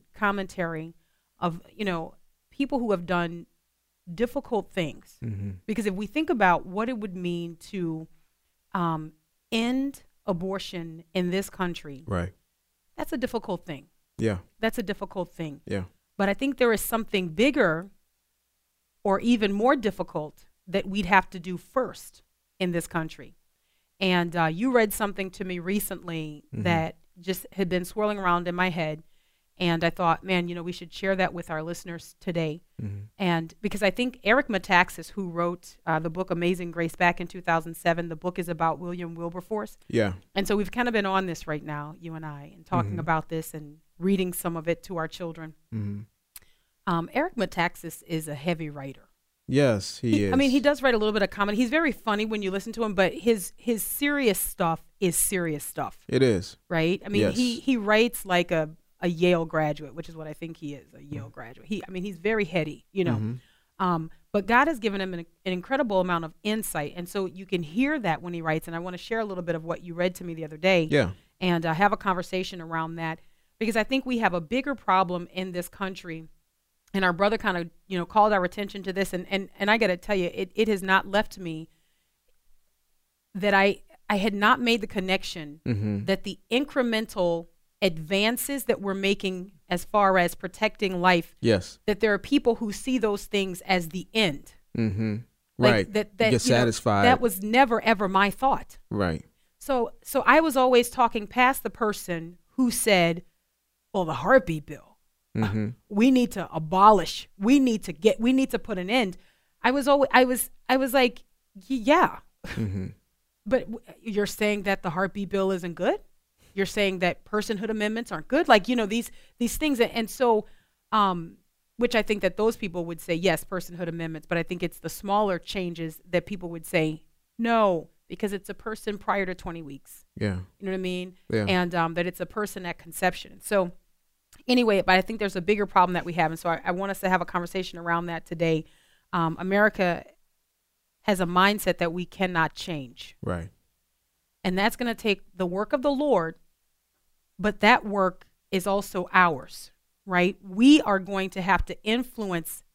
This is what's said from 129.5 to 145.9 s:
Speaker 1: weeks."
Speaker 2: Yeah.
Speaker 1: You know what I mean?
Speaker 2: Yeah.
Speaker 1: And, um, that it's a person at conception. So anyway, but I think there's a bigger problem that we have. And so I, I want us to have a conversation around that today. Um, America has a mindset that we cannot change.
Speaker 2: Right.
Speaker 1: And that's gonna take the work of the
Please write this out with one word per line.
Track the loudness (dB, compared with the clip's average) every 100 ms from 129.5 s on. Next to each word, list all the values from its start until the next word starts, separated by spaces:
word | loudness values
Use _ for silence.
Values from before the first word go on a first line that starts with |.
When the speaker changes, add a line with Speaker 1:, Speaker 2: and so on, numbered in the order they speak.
| -10
Speaker 1:
weeks." | -12 -16 -20 -20 _ -4
Speaker 2:
Yeah. | -4 -4 -8 _
Speaker 1:
You | -6
know |
what |
I | -4
mean? | -4 -6 -8 -14 -4
Speaker 2:
Yeah. | -2 2
Speaker 1:
And, | 2 0
um, | 0 -2
that | -2 -4
it's | -6
a | -8
person | -6 -8 -8 -10
at | -12
conception. | -14 -4 -2 -2 -8 -18
So | -2 0 0 -4 _ _ _ _ _ -10 2
anyway, | 4 6 4 6
but | 4
I |
think | 2 -2
there's | -4 -2
a |
bigger | 0 2 2
problem | 4 4
that | 2 -2
we |
have. | 0 0
And | 0
so | -2
I, | -2 -2
I |
want | -2 -4
us | -4
to | 0
have | 0
a | 0
conversation | -4 -4 -6 -8 -6
around | -2 0 0
that | -6 -8
today. | 0 2 2 0 _ _ _ _
Um, | 0 2 0
America | 2 4 4 4 0 0 -6 _ _ _ _ _ _ _ _ _
has | -2 0
a | 2
mindset | 4 4 4 0 0
that | -2
we | -4 -8
cannot | -2 -2 0 0
change. | -2 -8 -8 -8 -14 -20 -10
Speaker 2:
Right. | -6 -4 -6 -14 _ _ _ _ _ _ _ _
Speaker 1:
And | -2 0
that's | 0 0
gonna | -4 -2
take | -2 -2 -4 -6
the | -4
work | -2 -2
of | 0
the | 0